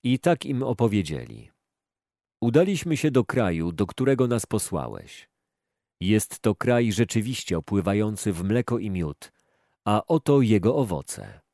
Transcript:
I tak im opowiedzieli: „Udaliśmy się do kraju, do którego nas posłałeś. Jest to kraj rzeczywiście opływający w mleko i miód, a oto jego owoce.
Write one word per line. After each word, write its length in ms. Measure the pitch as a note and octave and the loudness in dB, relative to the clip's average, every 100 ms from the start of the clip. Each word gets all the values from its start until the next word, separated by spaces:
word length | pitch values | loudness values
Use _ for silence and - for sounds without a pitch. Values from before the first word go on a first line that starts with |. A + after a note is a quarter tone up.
I 140 | B2 B2+ | 0 0
tak 280 | - E3 - | 2 0 -2
im 160 | B2+ | -4
opowiedzieli: 880 | C3 A#2 A#2 G#2 D#2 D2 A#1+ A1 A1+ _ _ _ _ _ _ _ _ _ | -2 0 2 2 -2 -6 -10 -16 -20 _ _ _ _ _ _ _ _ _
„Udaliśmy 560 | A#2 C3 F#3 F#3 F3 D3+ | 2 4 4 0 -2 0
się 140 | D#3 | 2
do 140 | B2+ | 2
kraju, 480 | A2+ B2+ G2+ E2+ E2+ | 2 0 0 0 -2
do 140 | E2 G2 | -2 -4
którego 400 | - C3 C3 B2 | 0 0 2 2
nas 200 | A#2+ - | 0 -2
posłałeś. 840 | G#2+ - E2+ B1 G1+ - - - _ _ _ _ _ _ _ | -4 -2 -6 -6 -10 -16 -20 -20 _ _ _ _ _ _ _
Jest 400 | F2+ G#2+ - - | 2 2 0 -2
to 140 | A2+ | -2
kraj 380 | G2+ - A#2+ A#2 | 0 2 2 2
rzeczywiście 680 | G2+ A#2 A#2 A2 B2+ - E2+ | 0 0 0 -2 -6 -4 -4
opływający 720 | - G2+ F2+ G#2 G#2+ G#2 G#2+ | 0 -2 0 0 -2 -2 -4
w 120 | E2+ | -4
mleko 340 | F#2+ A#2 A#2+ A#2+ | 0 0 0 -4
i 120 | G2+ | -4
miód, 420 | F#2 D#2 C#2+ - _ _ _ _ _ | -4 -4 -6 -18 _ _ _ _ _
a 180 | - G#2+ - | 0 0 2
oto 360 | E3 - C#3+ | 0 4 4
jego 340 | A#2 G#2 G2+ C#3+ | 6 4 4 0
owoce. 640 | A#2 D#2 - - G1+ - _ | -2 -4 -8 -14 -16 -20 _